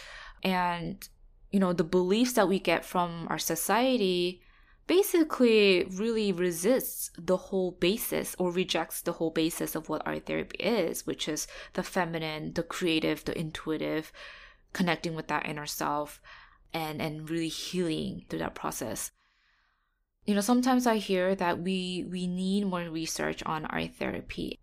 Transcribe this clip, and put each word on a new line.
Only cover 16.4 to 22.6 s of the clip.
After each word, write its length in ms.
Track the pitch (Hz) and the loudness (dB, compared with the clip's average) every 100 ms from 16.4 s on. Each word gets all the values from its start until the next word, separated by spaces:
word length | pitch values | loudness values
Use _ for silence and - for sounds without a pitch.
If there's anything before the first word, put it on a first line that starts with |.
| - _ _ | -20 _ _
and, 280 | 165 156 165 | -6 -6 -4
and 280 | 156 151 156 | -4 -4 -4
really 180 | 165 160 | -2 -2
healing 800 | - - 180 175 156 139 - - | -4 -6 -2 0 -2 -4 -8 -8
through 100 | 165 | -6
that 160 | - - | -6 -6
process. 560 | - - 113 - - _ _ _ _ _ _ _ _ _ _ _ - | -6 -6 -6 -6 -10 _ _ _ _ _ _ _ _ _ _ _ 0
You 100 | 202 | 0
know, 60 | |
sometimes 460 | 202 247 247 254 247 | 4 4 4 4 4
I 100 | 220 | 2
hear 380 | 196 185 185 190 | 2 2 2 2
that 240 | 175 165 | 0 0
we, 460 | 175 190 180 180 175 | -2 -2 -2 -4 -6
we 180 | 180 180 | -4 -4
need 380 | 180 185 196 | -2 2 2